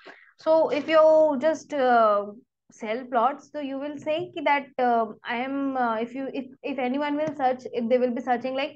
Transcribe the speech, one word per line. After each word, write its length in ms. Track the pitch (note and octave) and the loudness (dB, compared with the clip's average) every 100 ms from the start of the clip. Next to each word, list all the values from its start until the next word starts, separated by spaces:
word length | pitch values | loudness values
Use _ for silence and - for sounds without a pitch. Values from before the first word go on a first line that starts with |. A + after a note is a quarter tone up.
| - - _ _ D#4+ | -20 -20 _ _ 2
So 220 | D#4+ D4 | 4 4
if 180 | D4 D4 | 0 2
you 480 | D#4+ D#4 D#4 D#4 C4+ | 6 6 6 4 2
just, 340 | D#4 D4+ - | 0 -2 -4
uh, 580 | D4 B3+ A#3 A3 G#3 G#3 G#3 _ _ _ - | 0 4 4 4 2 -2 -12 _ _ _ -12
sell 160 | G#3+ A#3+ | -8 -8
plots, 420 | B3 B3 B3 C#4+ | -2 0 0 -2
so 200 | - D4+ | -10 -10
you 200 | C4+ C4+ | -8 -8
will 160 | D4 D4 | -8 -8
say 180 | D#4 D#4 | -6 -6
कि 200 | F4+ F4 | -6 -4
that, 240 | D4 C#4+ C#4 - | 0 0 -2 -2
uh, 320 | B3 A#3 A3 - - | 2 2 0 -6 -8
I 160 | A#3+ C4+ | -6 -4
am, 280 | C#4 C#4 B3+ | -4 -4 -2
uh, 280 | A#3 A3 | -2 -2
if 120 | A#3 B3+ | -4 -6
you, 140 | C4 | -8
if, 140 | C4+ A#3 - C#4+ | -8 -10 -10 -8
if 100 | C4+ B3 | -4 -4
anyone 240 | C#4 D4 D4 | -2 -2 -2
will 160 | D#4 D4 | -4 -2
search, 260 | B3+ B3+ - B3 | -2 -2 -6 -6
if 100 | A3+ | 0
they 100 | B3 | 2
will 160 | B3 A#3+ | 0 -2
be 80 | |
searching 320 | B3+ A#3+ C4 C4 | -2 -2 -2 -4
like 160 | D4 | -6